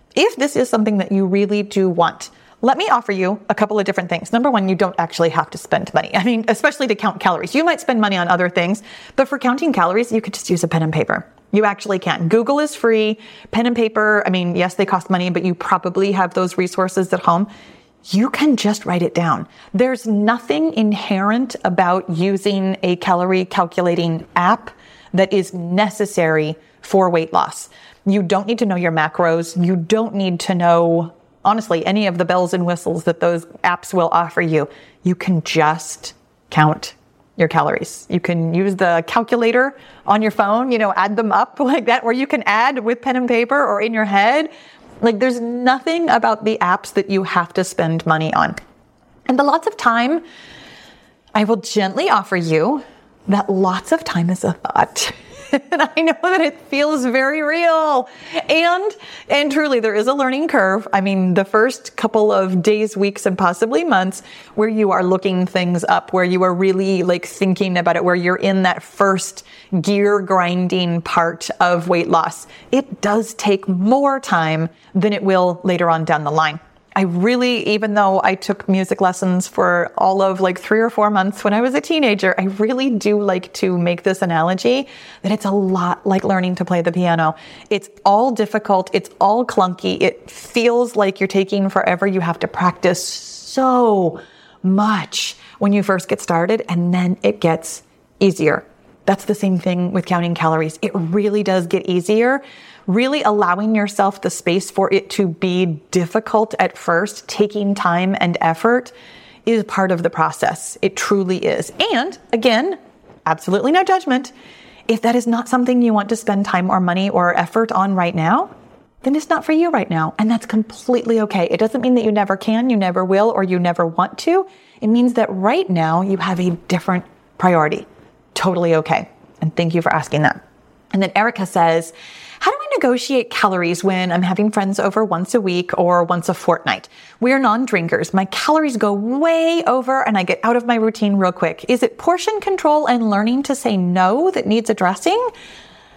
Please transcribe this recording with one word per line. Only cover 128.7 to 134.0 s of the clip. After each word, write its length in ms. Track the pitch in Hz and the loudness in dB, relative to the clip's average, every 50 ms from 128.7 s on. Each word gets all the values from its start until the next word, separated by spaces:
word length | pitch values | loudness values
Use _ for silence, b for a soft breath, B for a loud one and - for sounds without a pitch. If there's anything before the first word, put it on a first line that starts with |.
| 165 | 2
okay. 340 | 160 151 - 165 - - - - _ _ - - - | 2 2 0 -2 -2 -2 -6 -16 _ _ -20 -12 -6
And 140 | - 156 - | -6 -4 -2
thank 200 | - 175 165 165 | -2 -2 0 0
you 60 | 170 | 0
for 120 | 165 - - | 0 2 0
asking 300 | 160 147 - - 147 151 | 0 -2 -2 -2 0 0
that. 200 | 131 - - - _ _ _ _ _ _ _ _ _ | 0 -2 -4 -10 _ _ _ _ _ _ _ _ _
And 120 | - 190 196 | -2 -2 0
then 80 | 180 - | 0 0
Erica 300 | 196 214 233 240 - 196 | 0 0 0 -2 -4 -6
says, 480 | 180 - 185 170 165 160 165 165 - B B B B B B B B B B | -4 0 2 2 2 2 0 -2 -4 B B B B B B B B B B
"How 100 | - 349 | -2 -2
do 80 | 480 571 | -2 -2
I 100 | 622 587 571 453 | -4 -4 -4 0
negotiate 520 | - 254 247 247 - - 277 254 233 240 | 0 2 0 0 -2 0 0 0 -2 -2
calories 540 | - - - 202 190 180 175 170 175 170 - | -4 0 0 2 2 2 0 0 -2 0 0
when 280 | 190 190 185 | 0 0 0